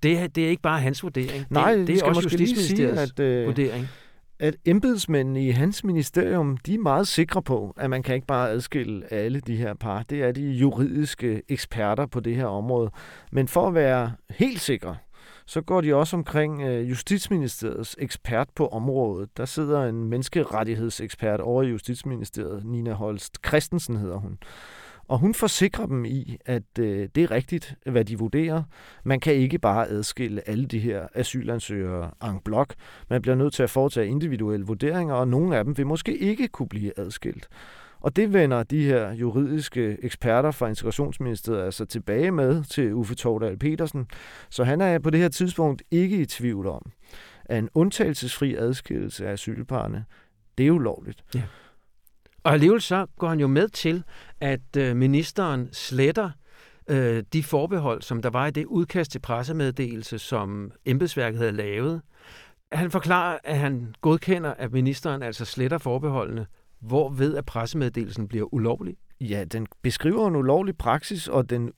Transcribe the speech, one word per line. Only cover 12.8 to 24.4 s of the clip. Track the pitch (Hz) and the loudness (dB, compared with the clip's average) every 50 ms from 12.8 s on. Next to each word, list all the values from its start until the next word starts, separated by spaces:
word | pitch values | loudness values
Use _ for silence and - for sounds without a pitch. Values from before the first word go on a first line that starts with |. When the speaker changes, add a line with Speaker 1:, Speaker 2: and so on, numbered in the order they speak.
| 117 104 - - - - - - - - | 0 0 -4 -8 -16 -20 -20 -20 -14 -2
Speaker 2:
Men | - 135 131 127 | 0 2 2 4
for | - 170 - 190 | 4 4 4 4
at | 170 | 4
være | 165 143 131 127 123 117 117 107 - _ - | 4 4 4 4 2 2 -2 -4 -8 _ -6
helt | 104 - 226 269 240 175 | 0 2 2 2 2 0
sikre, | - - 127 - - 87 - - - - - - - - - - - - | -2 -2 -2 -2 -4 -8 -10 -12 -14 -20 -20 -20 -20 -20 -20 -20 -14 -8
så | - 160 | -6 -4
går | 160 - 185 180 | -2 2 2 2
de | 156 151 143 | 4 6 4
også | 139 151 - 185 | 4 4 2 0
omkring, | 170 143 - - 151 151 151 151 143 | -4 -4 0 0 0 0 0 -2 -4
øh, | 139 131 123 117 120 123 | -2 -2 -2 0 -2 -2
Justitsministeriets | 127 117 - - 202 190 - - 202 165 139 120 - - 113 107 - 92 113 - - - | -4 -4 -2 0 0 0 0 0 0 0 0 -2 -4 -6 -6 -6 -6 -6 -8 -10 -8 -8
ekspert | 135 - - - - 110 113 117 139 - _ | -8 -8 -8 -8 -6 -2 -2 -2 -2 -2 _
på | - 147 | -2 -2
området. | 120 110 110 120 139 131 135 123 107 95 92 101 - - | -2 -2 -2 -2 0 0 0 0 0 -2 -4 -6 -8 -8
Der | - 123 | -8 -8
sidder | - - 156 151 143 147 143 131 | -6 -4 -4 0 2 2 2 2
en | 117 113 117 113 | 0 -2 -2 -2
menneskerettighedsekspert | 110 117 127 127 - - 175 - - 107 107 113 113 113 110 113 113 - - 117 107 - - 113 107 104 107 | -2 -2 -2 -4 -2 -2 -2 -2 0 -2 -2 -2 -2 -2 -2 -4 -4 -4 -6 -8 -10 -8 -4 -2 0 0 0
over | - 120 120 131 | 0 0 0 2
i | 135 127 | 2 0
Justitsministeriet, | 117 101 - - 120 - - 135 127 113 107 - - - 104 76 104 101 104 | -2 -4 -6 -8 -8 -8 -8 -8 -8 -8 -8 -10 -8 -8 -8 -6 -8 -8 -6
Nina | 113 120 120 117 117 | -6 -4 -4 -4 -4
Holst | 107 104 107 107 104 98 - - - - - | -4 -4 -4 -4 -6 -6 -8 -12 -14 -8 -2
Christensen | - 151 151 - - 180 165 - - 117 | 0 2 2 2 0 -2 -4 -2 -2 -4
hedder | 107 104 90 87 | -4 -4 -4 -4
hun. | 101 107 92 98 - | -6 -8 -8 -10 -12